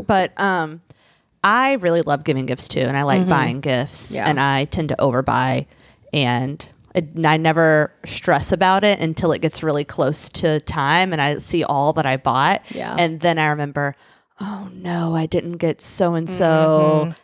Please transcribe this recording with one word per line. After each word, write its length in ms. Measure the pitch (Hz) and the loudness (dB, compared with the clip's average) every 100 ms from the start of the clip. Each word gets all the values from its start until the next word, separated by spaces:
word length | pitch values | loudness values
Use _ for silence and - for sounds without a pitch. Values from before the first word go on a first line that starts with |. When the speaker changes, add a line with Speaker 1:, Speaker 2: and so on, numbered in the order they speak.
| 202 | 0
Speaker 1:
but, 320 | 196 185 - | 0 0 -2
um, 440 | 196 185 156 165 - _ _ _ _ _ | -2 -2 -4 -10 -20 _ _ _ _ _
I 320 | 190 233 262 | 0 2 2
really 280 | 269 180 170 | 0 0 0
love 200 | 156 143 | 0 -2
giving 200 | 151 135 | 0 -2
gifts 240 | 131 127 - | -2 -6 -6
too, 120 | - | -2
and 140 | 127 | -2
I 100 | 139 | 0
like 160 | 143 185 | 2 2
Speaker 2:
Mm-hmm. 80 | 180 | 2
Speaker 1:
buying 300 | 147 123 127 | 2 0 -2
gifts, 500 | 143 127 135 - - | -2 -2 -2 -6 -8
Speaker 2:
Yeah. 160 | 143 113 | -4 -2
Speaker 1:
and 100 | 143 | 0
I 260 | 139 139 143 | 2 0 -2
tend 240 | - 156 | -2 -2
to 60 | 135 | 0
overbuy, 680 | 139 123 131 120 131 131 143 _ - _ _ | 0 0 0 0 0 -2 -4 _ -20 _ _
and 540 | 147 123 120 131 147 - _ _ | 0 2 0 -2 -6 -14 _ _
it, 140 | - 156 165 | -4 -4 0
I 120 | 156 156 | 2 2
never 540 | 160 160 160 151 147 _ | 2 4 4 4 2 _
stress 480 | - - - 143 - | -14 -6 0 0 2
about 320 | 175 185 190 | 2 4 4
it 140 | 208 196 | 2 2
until 320 | 160 160 170 | 0 0 0
it 80 | 107 | 0
gets 220 | 156 - | -2 -2
really 220 | 156 147 | -2 -2
close 440 | 147 - 135 156 - | -2 -2 -2 -2 -6
to 300 | - 165 151 | -2 0 0
time, 520 | - 165 139 165 190 | -2 -2 2 2 2
and 80 | 160 | 0
I 160 | 143 147 | 0 -2
see 260 | - 170 | -2 -2
all 280 | 143 143 147 | 0 2 2
that 100 | 156 | 2
I 120 | 143 135 | 0 0
bought, 440 | 139 127 151 196 - | 0 2 2 0 -4
Speaker 2:
Yeah. 220 | - - 156 | -12 -6 -2
Speaker 1:
and 220 | 170 160 | -2 0
then 180 | 170 160 | 0 2
I 80 | 156 | 0
remember, 460 | 151 143 143 143 139 _ _ _ - | 0 -4 -4 -6 -6 _ _ _ -14
"Oh 280 | 196 202 190 | -12 -12 -14
no, 400 | 185 180 175 165 | -12 -6 -4 -2
I 120 | 165 160 | -2 -2
didn't 320 | 175 175 175 | -2 -4 -2
get 220 | 165 - | -2 -2
so-and-so, 1200 | - - 180 165 160 - 170 160 160 156 151 156 | -6 -2 0 0 -2 0 2 4 4 4 4 2
Speaker 2:
Mm-hmm. 80 | 165 160 | 0 -6